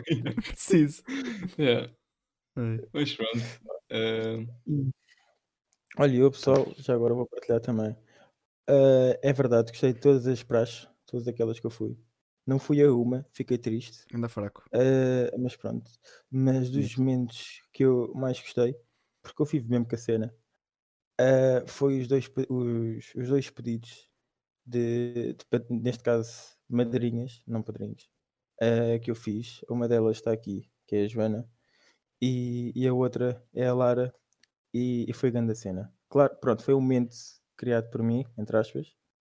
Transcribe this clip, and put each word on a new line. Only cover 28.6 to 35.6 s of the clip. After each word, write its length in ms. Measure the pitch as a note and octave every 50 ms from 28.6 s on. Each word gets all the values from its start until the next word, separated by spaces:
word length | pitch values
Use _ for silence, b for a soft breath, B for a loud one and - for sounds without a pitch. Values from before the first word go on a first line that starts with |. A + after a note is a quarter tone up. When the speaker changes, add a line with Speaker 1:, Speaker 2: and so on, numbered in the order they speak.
Speaker 3:
ah, 380 | A2+ A#2 A#2 A#2 A#2 A#2 A#2 A#2
que 100 | A#2 B2
eu 40 | A2+
fiz. 480 | - - G#2+ G#2 G#2+ A#2+ - - - - -
Uma 200 | A#2+ A#2+ A#2+ A#2
delas 300 | A#2+ A#2 A2 A2 G#2+ -
está 120 | - A#2 A2
aqui, 360 | A2+ - G2+ G2 F#2 - _ _ _ _
que 80 | _ G#2
é 80 | G#2 G2+
a 40 | G#2
Joana, 400 | A2+ A2+ G#2+ A2 G#2+ - A#2+ - _ _ _ _ _ _ _ _ _ _ _ _ _ _
e, 520 | B2 B2+ B2+ B2 B2 B2 A#2+ A#2+ A#2+ A#2+ A#2
e 100 | B2 B2+
a 60 | B2+ B2+
outra 480 | B2+ B2+ B2 B2 A#2+ B2 B2 A#2+ - - _ _
é 120 | - B2
a 80 | B2+ B2
Lara, 400 | B2 B2+ B2 B2 B2 B2+ B2 - _ _ _ _ _ _ _ _ _ _ _ -
e, 340 | A#2+ B2 B2 B2 A#2+ A#2 -
e 40 | A#2
foi 180 | - - B2+
grande 220 | A#2 A#2+ A#2 A2+ G#2+
a 20 |
cena. 380 | -